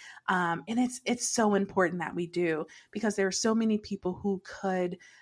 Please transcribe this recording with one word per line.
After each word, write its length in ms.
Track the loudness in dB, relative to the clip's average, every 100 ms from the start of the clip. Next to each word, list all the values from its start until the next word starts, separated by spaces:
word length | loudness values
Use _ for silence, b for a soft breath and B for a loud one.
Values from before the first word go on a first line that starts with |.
| B B -2
Um, 340 | 0 0 -2 -2
and 120 | 0
it's, 220 | 0 -2 -4
it's 220 | -2 0
so 280 | 2 4 4
important 440 | 2 2 2 0
that 160 | -4 -4
we 120 | -4
do, 380 | 0 0 0 -4 B B
because 240 | -4 -2 2
there 120 | 0
are 40 |
so 240 | 2 2 2
many 220 | 2 0
people 360 | -2 -4 -4
who 280 | -2 -2 -2
could, 540 | -6 -6 -2 0 0 -4 b b